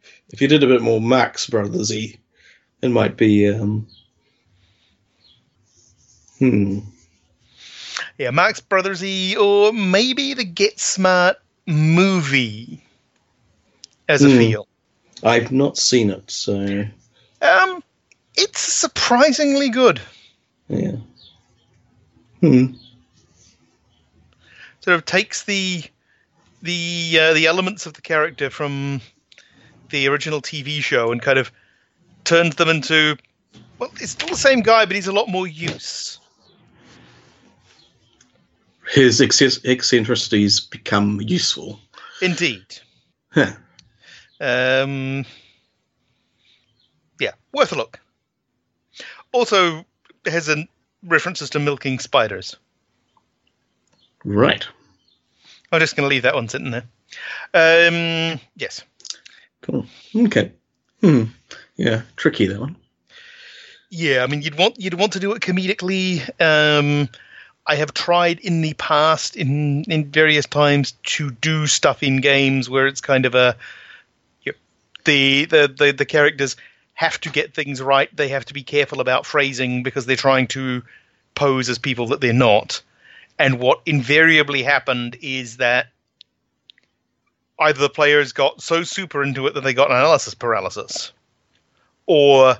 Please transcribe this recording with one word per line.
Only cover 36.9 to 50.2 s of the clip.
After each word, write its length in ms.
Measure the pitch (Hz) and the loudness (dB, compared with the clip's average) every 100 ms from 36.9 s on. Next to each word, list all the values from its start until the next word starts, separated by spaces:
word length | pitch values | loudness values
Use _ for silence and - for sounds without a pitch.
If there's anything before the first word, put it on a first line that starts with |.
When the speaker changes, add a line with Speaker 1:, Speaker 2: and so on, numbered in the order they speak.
| - - _ _ _ _ _ _ _ _ _ _ _ _ _ _ _ _ _ - | -20 -20 _ _ _ _ _ _ _ _ _ _ _ _ _ _ _ _ _ 0
Speaker 1:
His 300 | 143 131 113 | 4 6 6
ecce-, 420 | 120 - 135 - | 2 4 2 0
eccentricities 960 | 117 127 - 123 104 123 - 104 101 - | -2 -2 0 0 0 -4 0 0 2 0
become 600 | - - - 104 101 101 | -4 -14 -4 0 0 -2
useful. 580 | 110 175 - - 98 107 _ - - - | -4 -2 -2 -6 -10 -16 _ -20 -20 -6
Speaker 2:
Indeed. 440 | 185 170 165 98 _ - _ _ _ _ _ | -4 -2 -4 -4 _ -20 _ _ _ _ _
Speaker 1:
Huh. 220 | 160 113 - _ _ _ _ _ - _ _ | -2 0 -4 _ _ _ _ _ -20 _ _
Speaker 2:
Um, 840 | 139 123 127 131 135 139 135 135 123 - _ _ _ _ _ _ _ _ _ _ _ _ _ _ _ _ _ _ | -4 0 0 0 -2 -6 -6 -6 -10 -16 _ _ _ _ _ _ _ _ _ _ _ _ _ _ _ _ _ _
yeah, 120 | 113 - _ | -8 -8 _
worth 180 | 277 262 | -2 -2
a 40 | 143 | -2
look. 260 | 113 - _ _ _ _ _ _ _ _ _ - - - - | -8 -12 _ _ _ _ _ _ _ _ _ -20 -20 -20 -6
Also 540 | 247 240 202 175 160 - _ _ _ | -2 0 2 2 -2 -14 _ _ _